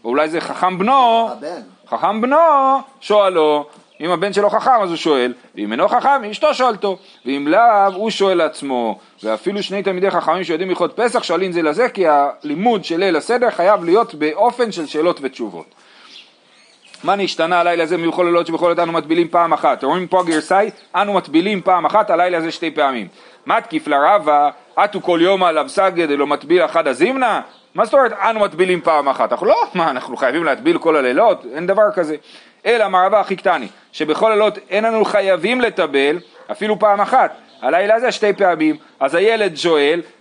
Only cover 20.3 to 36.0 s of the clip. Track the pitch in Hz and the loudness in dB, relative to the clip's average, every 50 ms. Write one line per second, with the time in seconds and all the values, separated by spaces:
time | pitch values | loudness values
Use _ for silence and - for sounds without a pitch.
20.3 | 165 156 151 - 185 196 214 220 - - - _ - 180 202 202 202 185 170 - | -2 -2 0 2 2 2 2 0 -4 -14 -20 _ -2 -2 -2 0 0 -2 -2 2
21.3 | 139 165 175 208 214 185 - 190 185 175 160 147 - 208 - - 175 165 180 185 | 0 0 2 2 -4 -2 0 0 0 2 2 2 2 2 2 2 2 0 2 0
22.3 | 180 165 160 165 156 - 170 160 139 151 147 139 131 117 98 90 _ - - - | 0 -2 -4 -6 -6 -6 -8 -6 -2 0 -2 0 -2 -4 -8 -10 _ -20 -20 -20
23.3 | - _ _ 135 190 226 - - - 151 - 147 147 139 143 170 208 202 151 151 | -20 _ _ -2 -2 -2 -2 -4 -8 -6 -4 0 0 2 4 4 4 2 2 2
24.3 | 147 147 147 143 - - _ _ _ 156 190 208 208 190 - 175 175 165 165 185 | 2 2 2 2 -2 -6 _ _ _ 0 0 0 -2 -6 -2 -2 2 2 2 2
25.3 | 196 190 185 175 160 156 143 135 - 202 190 190 175 170 170 151 143 143 143 147 | 2 2 2 2 2 0 -4 -2 0 0 0 0 0 0 -2 0 0 0 0 0
26.3 | 147 180 - 143 175 180 165 151 - 170 156 147 127 120 160 226 262 269 254 233 | -2 -6 0 2 2 2 2 2 0 0 0 0 0 0 0 0 0 -2 0 0
27.3 | 190 147 - - - - _ _ _ 175 220 226 - 277 262 226 226 196 196 220 | -2 -2 -6 -10 -20 -20 _ _ _ -2 -2 2 4 2 2 2 0 -2 -2 -2
28.3 | 226 220 208 190 160 156 185 185 185 170 - 170 160 147 143 139 127 - 120 - | 0 0 -2 -2 0 -2 0 0 0 0 0 2 2 2 2 0 0 0 0 -2
29.3 | 123 - 175 226 311 466 453 - - 180 165 160 135 127 - - 123 107 139 123 | -2 -2 0 0 2 2 0 -2 -2 -2 -2 -2 -2 -4 -8 -10 -6 -2 -2 -2
30.3 | 127 170 170 151 127 104 120 160 175 - - 165 160 151 131 123 123 160 226 226 | 0 0 -2 -2 -2 0 0 -2 -2 0 0 0 0 2 0 0 2 2 2 2
31.3 | 185 - - 120 123 156 175 180 190 208 214 208 208 190 170 151 156 143 _ - | 2 0 -6 -14 -10 -8 -4 -2 2 2 2 2 2 -2 -4 -4 -6 -10 _ -20
32.3 | - - - _ _ _ - 190 233 233 214 196 190 180 180 190 208 208 190 - | -20 -20 -20 _ _ _ -2 -2 0 0 0 2 2 2 2 4 2 2 0 0
33.3 | 196 - - 196 170 147 117 92 - _ _ _ _ - 156 151 151 - 202 220 | -6 -2 0 -2 -2 -2 -4 -10 -16 _ _ _ _ -6 -2 -2 0 0 2 2
34.3 | 220 208 220 208 214 - - _ 180 208 220 226 226 220 202 - - 208 196 190 | 2 2 2 0 -2 -4 -12 _ -4 -2 0 0 0 0 0 2 2 0 2 2
35.3 | 190 165 156 214 247 254 240 220 - - 175 151 139 139 | 0 0 0 -2 0 0 -2 -2 0 -2 -4 0 0 0